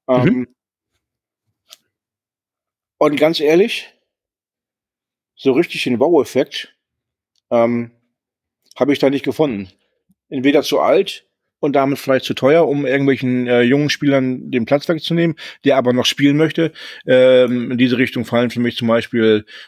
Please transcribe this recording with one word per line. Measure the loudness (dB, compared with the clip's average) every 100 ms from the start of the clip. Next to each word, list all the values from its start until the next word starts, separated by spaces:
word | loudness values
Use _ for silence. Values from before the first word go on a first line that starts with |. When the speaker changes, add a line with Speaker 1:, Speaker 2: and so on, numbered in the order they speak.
| -2
Speaker 1:
Mhm. |
Speaker 2:
Ähm, | 0 2 0 -6 _ _ _ _ _ _ _ _ _ _ _ _ -20 _ _ _ _ _ _ _ _ _ _ _ -2
und | -2 2
ganz | 0 0
ehrlich, | 0 2 0 -4 -14 _ _ _ _ _ _ _ _ _ _ _ _ _ _
so | _ 0
richtig | 2 0 -2
den | -4 0
Wow-Effekt, | 2 2 2 -2 -2 -6 -14 _ _ _ _ _ _ _ -4
ähm, | 0 0 -2 -8 _ _ _ _ _ _ _ _ -4
habe | -2
ich | 0
da | 0
nicht | -2
gefunden. | -4 -2 -2 -4 -10 _ _ _ _ _ -12
Entweder | -4 0 0
zu | 0 0
alt | 2 0 0 -8 _ _ _ -8
und | -2
damit | 0 0 -4
vielleicht | -2 -2 -2
zu |
teuer, | -2 2 2 2
um | -2 -2
irgendwelchen, | 0 0 0 -2 -2 0
äh, | 2
jungen | 2 2 0
Spielern | -2 0 0 0 -6 -4
den | -4 0
Platz | -2 -2
wegzunehmen, | -4 -2 -2 -2 -4 -12 -4
der | 0 2
aber | 2
noch | 0 -2
spielen | 0 2 2
möchte. | 0 0 -4 -6 -20 -10 0
Ähm, | 4 6 6 4 0 -4
in | 0
diese | 0 2
Richtung | -2 -4
fallen | -4 -2 -2
für | -2
mich | -4 -2
zum | -2
Beispiel | -2 -2 0 2 2 -2 -20